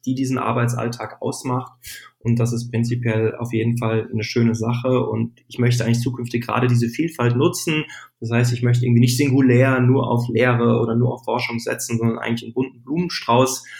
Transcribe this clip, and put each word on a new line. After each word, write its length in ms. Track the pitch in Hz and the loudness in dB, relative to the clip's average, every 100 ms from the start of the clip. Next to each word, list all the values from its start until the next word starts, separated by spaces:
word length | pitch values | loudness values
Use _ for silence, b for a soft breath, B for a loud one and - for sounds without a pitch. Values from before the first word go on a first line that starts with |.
| - | -6
die 100 | 131 | -2
diesen 220 | 127 131 | -2 -2
Arbeitsalltag 840 | 110 120 120 120 117 - 110 - | -2 0 0 -2 -4 -6 -12 -8
ausmacht. 520 | - - 131 127 123 _ B B B B | -8 -6 -4 -6 -6 _ B B B B
Und 160 | 117 117 | -2 0
das 140 | 117 | 0
ist 180 | 117 - | -2 -4
prinzipiell 640 | 113 117 123 117 110 110 - | -2 -2 -2 0 0 0 -2
auf 180 | 120 | -4
jeden 240 | 113 117 113 | -2 0 0
Fall 320 | 113 113 107 | 0 -2 -2
eine 120 | 110 | -6
schöne 300 | 107 120 117 | -4 0 2
Sache. 520 | 110 113 120 131 127 117 | 0 -2 -2 0 0 0
Und 340 | 110 117 - - | -4 -4 -8 -14
ich 100 | - | -2
möchte 280 | 120 120 113 | 0 2 2
eigentlich 160 | 117 | 0
zukünftig 440 | 120 123 120 120 117 | 0 -4 -6 -6 -4
gerade 220 | 113 123 | 0 2
diese 220 | 120 117 | 2 0
Vielfalt 480 | - 165 - 120 120 | -2 -4 0 0 2
nutzen. 480 | 165 - - 156 151 B B - | 0 0 -4 -4 -4 B B -10
Das 100 | 113 | -2
heißt, 220 | 117 123 | 0 2
ich 100 | 120 | 2
möchte 240 | 120 120 123 | 2 2 4
irgendwie 140 | 117 | 6
nicht 160 | 123 131 | 6 4
singulär 640 | 143 131 131 120 135 127 | 2 4 6 6 4 4
nur 320 | 123 131 117 | 4 4 2
auf 160 | 120 120 | 0 0
Lehre 540 | 113 127 120 117 117 | 0 2 4 2 2
oder 140 | 117 117 | 2 0
nur 180 | 120 | 0
auf 100 | - | -2
Forschung 360 | - 120 - 117 | -4 -4 -4 -6
setzen, 380 | 117 117 - 117 | -6 -6 -4 0
sondern 220 | 113 113 | 0 -2
eigentlich 240 | 110 117 | -4 -4
einen 100 | 117 | -4
bunten 280 | 117 131 - | -4 -4 -6
Blumenstrauß 840 | 123 160 180 - - 120 131 - B B | -6 -4 -2 -4 0 2 2 0 B B